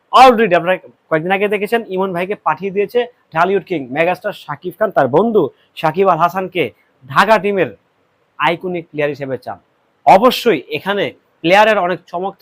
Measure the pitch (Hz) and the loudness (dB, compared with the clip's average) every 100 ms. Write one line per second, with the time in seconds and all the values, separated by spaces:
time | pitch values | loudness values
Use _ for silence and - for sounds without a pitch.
0 | _ 220 262 220 220 175 170 185 123 _ | _ 6 6 6 4 2 0 -2 -6 _
1 | - 160 170 196 202 202 202 233 202 185 | -4 -4 -2 -2 0 -2 -2 -4 -2 -4
2 | 196 175 185 202 165 151 196 190 196 240 | -4 -4 -6 -6 -4 -4 -4 -4 -4 -4
3 | 240 _ _ 156 180 196 160 170 127 139 | -4 _ _ -2 0 0 -4 -6 -4 -2
4 | 170 180 208 160 - 143 180 - 208 170 | -2 -2 -6 -10 -12 -12 -12 -4 -2 0
5 | 131 147 226 214 143 - _ - 160 156 | 2 2 2 0 -2 -4 _ -6 -2 0
6 | 196 160 170 185 185 180 120 - _ _ | 2 2 0 -2 -6 -4 -6 -8 _ _
7 | 127 143 202 220 202 196 139 98 _ _ | -4 0 4 2 2 -2 -2 -6 _ _
8 | _ _ _ - 151 165 185 175 160 147 | _ _ _ -4 -2 -2 -6 -8 -8 -4
9 | 147 135 135 127 - 101 _ _ _ _ | -4 -4 -8 -10 -10 -16 _ _ _ _
10 | 143 190 247 - 240 160 - 147 185 202 | 4 6 4 2 0 -2 -4 -8 -4 -4
11 | 143 - _ _ 160 196 214 202 175 180 | -4 -8 _ _ 2 4 4 2 -2 -6
12 | _ 175 190 - | _ -8 -8 -8